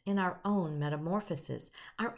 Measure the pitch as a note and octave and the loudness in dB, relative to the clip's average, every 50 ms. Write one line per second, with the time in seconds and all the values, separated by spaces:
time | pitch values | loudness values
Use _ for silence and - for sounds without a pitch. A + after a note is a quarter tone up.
0 | _ G3 G3+ G3 F#3 F3+ F3 - - G3+ G#3 G3 F3 D3+ D3+ D3 D3 D3 D3+ D3 | _ 0 2 4 4 2 0 0 0 2 4 4 4 2 0 0 0 0 0 0
1 | D#3 E3 F#3+ G#3+ G#3 - E3+ C#3 - - B2+ A#2+ - - - - - - - - | 0 0 0 0 0 -2 -4 -4 -2 -4 -4 -6 -6 -10 -12 -16 -18 -16 -6 -4
2 | A3 A#3 - | -4 -4 -4